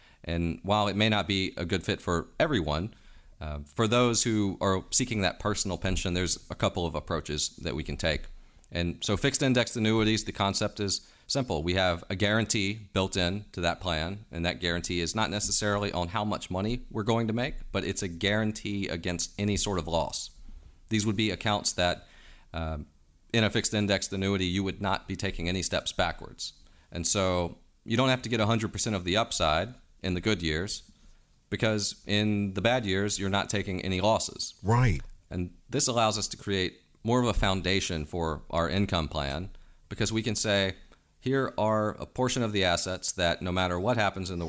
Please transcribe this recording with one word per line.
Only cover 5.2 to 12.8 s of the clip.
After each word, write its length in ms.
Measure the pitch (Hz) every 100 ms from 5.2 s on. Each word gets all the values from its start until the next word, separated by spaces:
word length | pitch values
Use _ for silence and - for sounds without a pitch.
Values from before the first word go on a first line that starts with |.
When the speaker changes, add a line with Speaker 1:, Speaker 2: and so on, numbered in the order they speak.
Speaker 1:
that 180 | 92 -
personal 380 | 107 101 98 87
pension, 380 | 95 92 95
there's 240 | 90 90 - -
a 60 |
couple 320 | - 104 98 85
of 80 |
approaches 560 | 78 - 82 - 73 - -
that 140 | 82 65
we 60 |
can 160 | 76 71
take. 240 | 82 73 - - - - -
And 240 | 87 85 85
so 160 | - 101
fixed 240 | 139 -
indexed 340 | 135 123 117 120
annuities, 480 | 110 110 107 110
the 80 | -
concept 480 | - 98 95 104 -
is 220 | 101 - - - -
simple. 340 | 139 123 80
We 120 | 82
have 300 | 92 92 82 -
a 60 |
guarantee 600 | 92 104 110 107 113 98 110